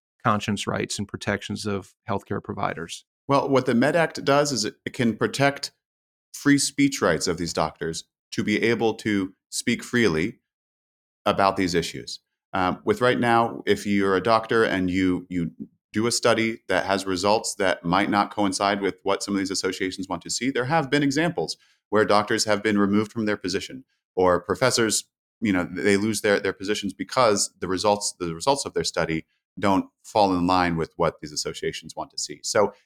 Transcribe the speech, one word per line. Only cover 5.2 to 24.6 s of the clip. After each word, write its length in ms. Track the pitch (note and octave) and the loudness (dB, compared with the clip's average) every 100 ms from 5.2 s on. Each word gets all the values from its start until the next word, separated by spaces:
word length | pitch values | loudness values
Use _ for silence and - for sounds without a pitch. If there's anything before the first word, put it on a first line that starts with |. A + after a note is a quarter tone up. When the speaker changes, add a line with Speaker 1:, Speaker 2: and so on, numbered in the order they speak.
| A2 - C#3 C#3 - _ _ _ _ _ _ | -2 2 0 0 -10 _ _ _ _ _ _
Speaker 2:
free 260 | - C#3+ C#3+ | -2 4 4
speech 440 | - - C#3+ - | 2 2 0 2
rights 240 | G2+ D#2 F#2 | 2 2 0
of 120 | E2 | -2
these 140 | E2 | -2
doctors 520 | - D#2 - E2 E2 - _ - | 0 -2 -2 -8 -8 -12 _ -12
to 140 | - | -6
be 180 | G#2 G#2 | -2 0
able 320 | A2+ A2+ A2+ | 2 2 0
to 400 | G#2+ A2 G2+ F#2 - _ | 0 -2 -2 -2 -8 _
speak 320 | - - A2+ | -6 -2 -4
freely 560 | - A#2+ G#2 D#2 G#2 - _ _ _ _ _ _ _ _ | 0 2 2 2 -2 -6 _ _ _ _ _ _ _ _
about 320 | G#2 G2+ G2 G2 | -2 2 2 2
these 180 | F2+ | 0
issues. 460 | E2+ - C2 - - _ _ _ | 0 -2 -8 -14 -16 _ _ _
Um, 260 | F#2+ F#2 F2 | -2 -2 -2
with 160 | - G#2 | -2 2
right 180 | B2 B2 | 2 2
now, 460 | A#2+ A#2 A#2 - - | 2 2 2 -2 0
if 180 | G2+ | 0
you're 300 | G#2 G2+ G2 | 2 0 2
a 80 | F#2+ | 2
doctor 400 | A2+ A2 - A2+ | 2 2 2 2
and 260 | A2 F#2 F#2 | 2 0 0
you, 380 | F#2 F#2 F2+ - | 2 2 0 -4
you 220 | F2+ E2 - - _ _ | -4 -4 -6 -18 _ _
do 140 | G#2 A#2 | -2 -2
a 60 | |
study 480 | - A#2+ A2 A2+ A2+ - | 2 2 2 0 -4 -2
that 180 | F2+ F#2 | -2 0
has 180 | G2 | -2
results 520 | F#2+ F2+ G2+ A2 - - | -2 0 2 2 0 -2
that 280 | F#2 - | 0 0
might 260 | E2+ F#2 G2+ | 0 0 2
not 220 | G2+ G2 | 2 0
coincide 480 | - G2 F#2+ G2+ G2+ | 0 -2 0 0 0
with 140 | G2 - | -2 -2
what 220 | F#2+ G2 | -2 -2
some 100 | - | -2
of 40 | G2 | -4
these 120 | F#2 | -2
associations 580 | F#2+ F#2+ F#2 F#2+ F#2 F2+ | -2 -4 -4 -6 -6 -8
want 140 | E2+ | -8
to 80 | E2 | -6
see, 200 | - B2 | -6 -2
there 160 | B2+ B2+ | -2 0
have 220 | E3 C3+ | 0 0
been 140 | C#3+ | 0
examples 540 | C#3+ C3+ E3+ - D#2 - _ _ - | 0 0 -2 -2 -6 -8 _ _ 0
where 160 | G#2 | 2
doctors 400 | G#2 G#2 G#2 A2 | 6 4 4 -2
have 180 | G#2+ G2+ | 0 0
been 160 | A2 G2+ | 2 2
removed 320 | G2 G#2 G#2+ | 4 2 0
from 160 | A#2 G#2+ | -2 -4
their 100 | G#2 | -4
position, 460 | F#2 F#2 - C2 - _ _ | -4 -6 -6 -16 -20 _ _
or 260 | F#2 F#2 F2 | 2 4 4
professors, 600 | - - | 2 0